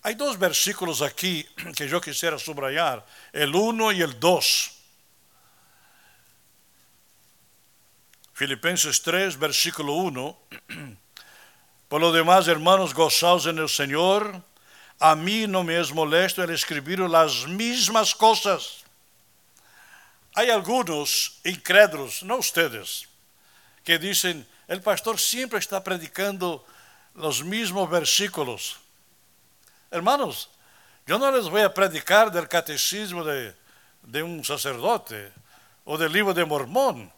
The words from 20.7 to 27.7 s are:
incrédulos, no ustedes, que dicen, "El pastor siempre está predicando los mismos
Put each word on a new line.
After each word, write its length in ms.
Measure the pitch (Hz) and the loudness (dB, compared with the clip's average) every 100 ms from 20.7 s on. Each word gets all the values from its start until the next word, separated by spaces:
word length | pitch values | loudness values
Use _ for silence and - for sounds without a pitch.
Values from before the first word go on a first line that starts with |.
| 254 180 151 143 - - - | -2 0 -4 -2 -2 -4 -6
incrédulos, 800 | 170 185 - 185 208 151 127 - | -8 -6 4 6 6 4 -8 -10
no 140 | 185 254 | -6 -4
ustedes, 720 | - 170 160 113 90 - - _ _ _ _ _ _ _ | -2 0 0 -2 -10 -12 -14 _ _ _ _ _ _ _
que 140 | - 165 | -2 0
dicen, 500 | 180 190 185 160 117 _ - | 0 -2 -2 -4 -12 _ -10
"El 140 | 185 | -4
pastor 400 | 214 208 226 220 | -2 -2 -2 -2
siempre 380 | - 233 262 226 | -2 -2 -4 -6
está 260 | - 196 | -6 -8
predicando 800 | 190 180 160 - 202 196 180 151 - - - _ _ | -6 -8 -8 -6 -4 -2 -6 -6 -14 -20 -20 _ _
los 300 | - 156 131 | -8 -4 -4
mismos 460 | 160 214 214 | -4 -4 -4